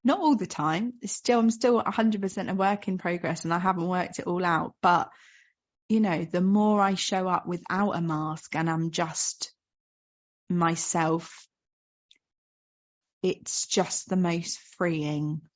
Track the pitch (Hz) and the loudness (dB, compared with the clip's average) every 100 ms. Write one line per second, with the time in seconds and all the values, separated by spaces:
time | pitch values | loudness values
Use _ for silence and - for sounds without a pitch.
0 | 233 370 311 240 180 - 151 165 240 - | 0 2 4 2 0 -2 -2 0 -2 -6
1 | 202 - - 240 226 226 247 233 - 208 | -10 -6 2 4 4 2 2 2 2 2
2 | 220 214 196 196 185 190 190 202 196 185 | 2 2 -4 -4 -4 0 2 0 -2 -4
3 | 175 175 170 165 165 170 185 180 170 180 | -2 -2 -4 -4 -2 0 0 0 0 -2
4 | - - - 175 180 165 160 _ 185 175 | -2 -6 -4 -2 0 0 -2 _ 4 4
5 | - - - - _ _ _ _ _ 220 | 0 -10 -20 -20 _ _ _ _ _ 2
6 | 208 156 165 180 185 208 214 208 196 190 | 2 0 0 2 4 4 4 4 2 2
7 | - 190 185 175 - 180 - 185 208 - | -2 -2 0 -2 -2 -8 -4 0 0 0
8 | 165 156 156 156 - - 165 165 165 160 | -2 -2 -4 -8 -6 -2 0 0 -2 -2
9 | 165 156 - - - _ _ _ _ _ | -4 -4 -6 -6 -14 _ _ _ _ _
10 | _ _ _ _ _ 175 165 165 - 170 | _ _ _ _ _ 0 2 0 -2 0
11 | 160 165 170 - - _ _ _ _ _ | 0 -2 -4 -20 -20 _ _ _ _ _
12 | _ _ _ _ _ _ _ _ _ _ | _ _ _ _ _ _ _ _ _ _
13 | _ _ 185 - - - - - 175 - | _ _ -4 -4 -6 -8 -2 0 0 -4
14 | - 185 175 170 170 - - - 180 160 | -2 0 0 -2 -4 -12 -14 -4 -2 0
15 | 147 151 151 156 - | -2 -2 -4 -6 -10